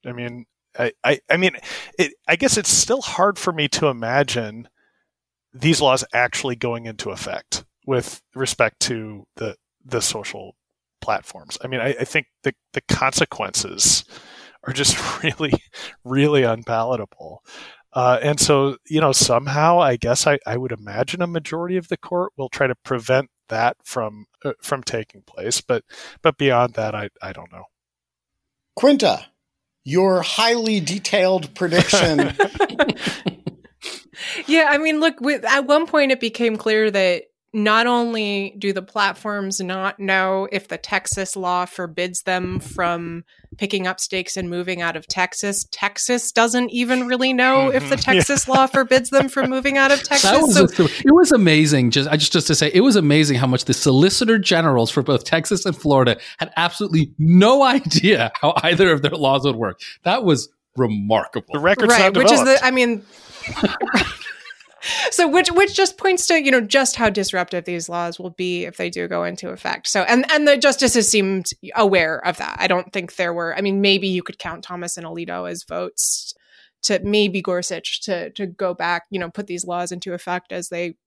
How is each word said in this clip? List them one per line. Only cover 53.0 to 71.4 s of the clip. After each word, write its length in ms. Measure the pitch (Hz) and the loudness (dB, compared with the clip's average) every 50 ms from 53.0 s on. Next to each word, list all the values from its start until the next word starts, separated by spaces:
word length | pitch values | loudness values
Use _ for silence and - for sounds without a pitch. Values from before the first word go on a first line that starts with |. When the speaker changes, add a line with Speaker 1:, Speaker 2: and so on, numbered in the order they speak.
| 160 143 143 156 156 147 139 120 | 4 6 6 4 4 4 2 2
Speaker 4:
how 80 | 131 | 2
much 180 | 127 127 127 - | 2 0 0 0
the 80 | - 123 | 0 -2
Solicitor 640 | - - 147 127 131 160 196 202 - 254 220 226 220 | 2 4 4 6 6 6 6 4 2 2 2 2 2
Generals 520 | 185 - 190 165 165 156 135 120 113 113 | 2 2 2 2 4 4 4 4 2 2
for 120 | - 147 | 0 -2
both 220 | 123 - 139 120 - | 0 2 0 0 2
Texas 400 | - - 160 156 - 208 175 - | 0 -2 0 0 0 -2 -2 -2
and 120 | 196 156 | -4 -6
Florida 420 | - - 151 139 135 127 120 110 - - - - - | -2 0 4 4 6 6 4 2 0 -6 -18 -10 -8
had 140 | 165 - - | -10 -6 -2
absolutely 560 | 160 170 170 - - 208 196 160 160 151 - - - | -2 -2 -2 -2 -4 -4 0 2 2 2 0 -2 0
no 440 | 156 160 175 180 196 220 262 277 | 4 6 8 8 8 8 6 6
idea 720 | 269 254 262 277 - 165 - - - 196 220 - 117 107 - | 6 4 4 2 0 0 0 2 4 4 4 4 2 -2 -2
how 200 | - - 147 170 - | 0 0 0 0 2
either 300 | - 165 175 165 190 185 | 0 0 4 4 4 4
of 100 | 165 139 | 4 2
their 100 | 139 143 | 0 -2
laws 320 | - 165 147 131 135 139 127 | -2 0 2 2 2 2 2
would 120 | 143 123 | 0 -2
work. 240 | 113 117 98 90 _ - - - _ | 0 -4 -6 -6 _ -16 -18 -18 _
That 220 | _ 175 202 262 233 | _ -2 0 2 4
was 240 | 185 151 123 - - _ _ _ _ _ | 2 2 2 0 -10 _ _ _ _ _
remarkable. 760 | 127 131 113 107 104 101 104 110 104 - - - 113 - _ | -2 0 0 0 -2 0 2 2 2 2 -2 -6 -10 -8 _
Speaker 1:
The 80 | - 147 | -6 0
record's 320 | 151 175 202 - 202 226 240 | 2 2 2 4 4 4 6
Speaker 3:
Right, 180 | 226 196 190 | 6 6 4
Speaker 1:
not 40 | 196 | 4
Speaker 3:
which 160 | 233 262 208 | 6 6 6
is 80 | 240 262 | 6 6
Speaker 1:
developed. 200 | 247 262 262 - | 6 6 4 4
Speaker 3:
the, 60 | 262 | 4
I 40 | 254 | 2
mean, 300 | 254 254 247 240 233 202 - _ - - - - - - - | 2 2 2 0 0 -4 -6 _ -20 -20 -20 -20 -20 -16 -14
<laughs> 1600 | - - - - - - - - - - 214 - - - - - - - - - - - _ - _ _ _ - - - - - 494 | -12 -6 -2 -2 -2 -2 -4 -6 -2 0 0 0 -2 -6 -12 -14 -16 -16 -18 -20 -20 -20 _ -20 _ _ _ -10 -8 -4 -4 -4 -2
so 180 | - - 349 302 | 2 2 2 4
which, 220 | 277 359 359 359 | 4 2 2 4
which 240 | 339 349 403 403 403 | 2 2 2 2 2
just 240 | - 381 381 - - | 0 0 0 0 -2
points 280 | - 392 370 359 - | 0 0 0 0 2
to, 160 | - 349 320 | 2 2 2
you 80 | 277 277 | 4 2
know, 100 | 262 247 | 2 2
just 360 | 220 202 - 269 269 247 - | 2 2 2 2 2 2 -2
how 120 | - 240 214 | 0 0 0
disruptive 560 | 190 208 190 - - 185 180 - - 175 170 | 0 0 -4 -2 -2 -4 -4 -4 -6 -8 -6
these 240 | - 175 170 165 - | -6 -8 -8 -8 -8
laws 300 | 170 175 170 170 170 - | -6 -6 -6 -6 -8 -10
will 120 | 180 185 | -14 -14
be 340 | 170 - 185 180 175 175 175 | -8 -6 -4 -4 -4 -4 -6
if 120 | - 180 | -8 -8
they 140 | - 180 175 | -8 -8 -6
do 180 | 180 180 - 170 | -6 -6 -6 -4
go 160 | 185 - - | -4 -4 -4
into 260 | - 180 180 - 180 | -6 -8 -10 -12 -12
effect. 360 | 185 185 - - - - - - | -14 -8 -6 -6 -6 -6 -6 -4
So, 140 | - 202 | -2 0
and, 280 | 180 - 233 254 269 277 | 2 4 2 2 2 2
and 140 | 320 302 302 | 0 4 4
the 100 | 294 285 | 4 4
justices 520 | 269 285 285 262 - 277 233 - 240 208 - | 6 4 2 2 2 0 2 2 2 2 2
seemed 380 | - 214 190 190 196 190 | 2 2 2 0 -2 -4